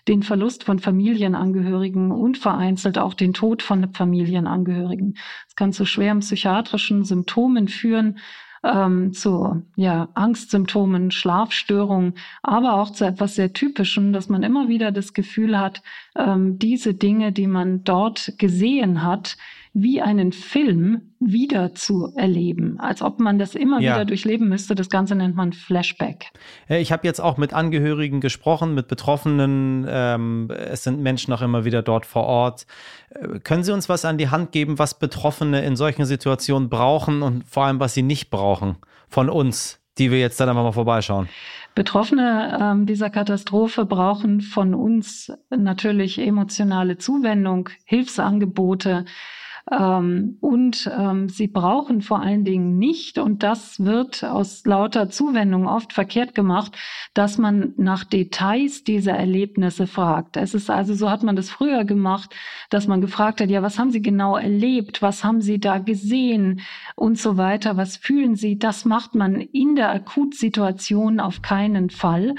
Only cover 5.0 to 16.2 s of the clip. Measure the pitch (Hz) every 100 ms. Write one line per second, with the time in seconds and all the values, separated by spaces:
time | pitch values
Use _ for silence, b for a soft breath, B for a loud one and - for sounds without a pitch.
5 | 196 202 B B B - 196 196 196 -
6 | 202 208 202 202 196 196 233 208 - 202
7 | 196 180 180 - 254 240 202 - 226 226
8 | 214 208 B B B B - 196 190 185
9 | 185 185 208 180 190 170 170 - 185 165
10 | 170 - 214 226 - 202 185 208 196 180
11 | 185 - 185 180 226 - - 202 202 190
12 | 180 180 B B - 220 254 202 202 -
13 | 190 190 202 208 190 - 285 277 190 208
14 | 202 196 196 190 214 277 247 233 220 202
15 | 196 - 196 - 220 208 190 196 B B
16 | B -